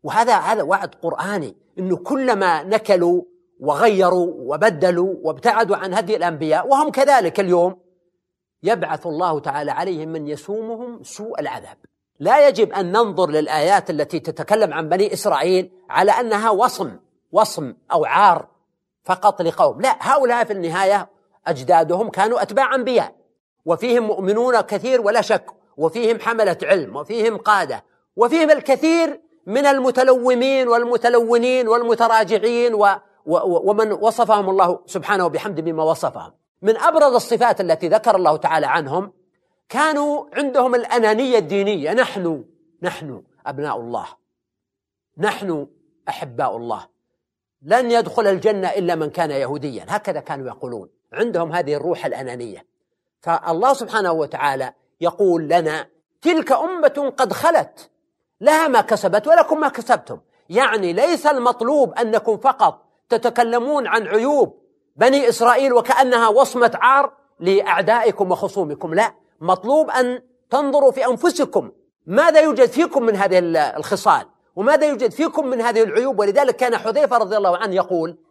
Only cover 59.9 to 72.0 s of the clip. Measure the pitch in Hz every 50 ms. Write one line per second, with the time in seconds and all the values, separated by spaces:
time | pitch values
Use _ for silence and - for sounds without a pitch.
59.9 | 240 185 - - - - _ _ _ _ _ _ 170 214 269 233 220 214 190 175
60.9 | 170 190 262 339 339 - - 294 294 262 240 247 240 240 226 240 302 294 269 -
61.9 | - - 240 220 220 214 214 226 214 208 - 269 254 - 214 165 - _ _ _
62.9 | _ _ _ _ - 226 - 240 240 - 240 233 233 240 233 277 302 294 247 180
63.9 | 185 226 214 156 190 220 226 277 294 285 220 - - _ _ _ _ _ _ _
64.9 | _ - 214 254 269 285 269 233 - - 233 240 240 247 277 269 247 240 233 -
65.9 | 302 233 269 254 247 233 233 226 202 262 269 254 - 247 240 220 - - 196 247
66.9 | 269 277 285 - _ _ _ _ _ _ 165 180 190 196 202 196 180 175 196 180
67.9 | 220 240 226 233 - - 202 185 180 - 202 185 - 202 180 151 147 123 185 165
68.9 | 160 185 226 220 - _ _ _ _ _ 156 175 185 180 180 220 277 311 311 240
69.9 | 214 254 254 247 247 254 _ _ _ _ _ _ - 269 294 277 269 294 277 262
70.9 | - 262 240 247 247 - - 349 - - 285 - - 202 131 104 _ _ _ _
71.9 | _ _